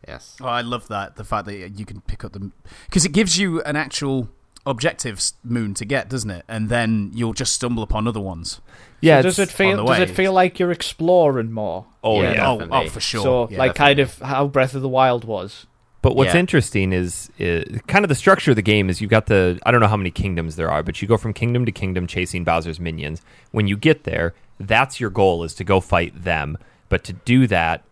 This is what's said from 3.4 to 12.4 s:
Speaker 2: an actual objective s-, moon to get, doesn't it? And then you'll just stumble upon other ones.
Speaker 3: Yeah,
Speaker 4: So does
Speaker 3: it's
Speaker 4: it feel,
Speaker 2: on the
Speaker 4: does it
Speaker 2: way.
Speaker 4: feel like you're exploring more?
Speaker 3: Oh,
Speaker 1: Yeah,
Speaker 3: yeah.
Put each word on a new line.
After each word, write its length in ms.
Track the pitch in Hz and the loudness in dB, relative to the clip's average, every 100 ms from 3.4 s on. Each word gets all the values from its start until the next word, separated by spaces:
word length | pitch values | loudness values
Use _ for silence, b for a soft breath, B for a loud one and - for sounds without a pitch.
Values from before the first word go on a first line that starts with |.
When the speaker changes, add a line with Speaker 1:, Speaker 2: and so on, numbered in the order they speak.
| 196 165 | 0 -2
Speaker 2:
an 120 | 147 | -4
actual 540 | 151 143 - 139 135 113 - _ - - | -4 -4 -6 -4 -4 -4 -12 _ -14 -8
objective 500 | 123 147 - 127 101 | -2 -2 -4 -10 -6
s-, 160 | - - | -6 -8
moon 320 | 120 120 107 | -6 -4 -2
to 100 | 98 | -6
get, 240 | 107 135 104 | -4 -4 -4
doesn't 220 | 131 107 | -6 -6
it? 140 | 87 - | -10 -10
And 220 | 110 110 | -6 -2
then 420 | 120 117 110 101 | 0 0 0 -2
you'll 180 | 110 117 | -4 -4
just 220 | 104 127 | -4 -4
stumble 280 | - 123 117 | -2 -2 -4
upon 240 | 107 110 110 | -2 -2 -2
other 140 | 110 | -4
ones. 400 | 98 85 85 - - b b b | -6 -10 -12 -14 -16 b b b
Speaker 3:
Yeah, 180 | 160 147 | 6 8
Speaker 4:
So 40 | |
does 140 | 117 - | 6 2
Speaker 3:
it's 120 | 190 | -2
Speaker 4:
it 20 | - | 2
feel, 140 | 190 | 0
Speaker 2:
on 60 | 202 | 2
the 60 | 214 | 2
Speaker 4:
does 120 | - | 2
it 80 | 185 | 2
Speaker 2:
way. 40 | |
Speaker 4:
feel 180 | 185 190 | 0 2
like 260 | 190 185 180 | 4 2 2
you're 120 | 175 | -2
exploring 800 | 170 - - 165 180 156 131 113 | -2 -6 -4 4 6 6 2 -2
more? 340 | 113 104 85 - _ | -6 -6 -6 -12 _
Speaker 3:
Oh, 180 | 113 107 | 0 2
Speaker 1:
Yeah, 100 | 92 | 2
Speaker 3:
yeah. 140 | 87 | 2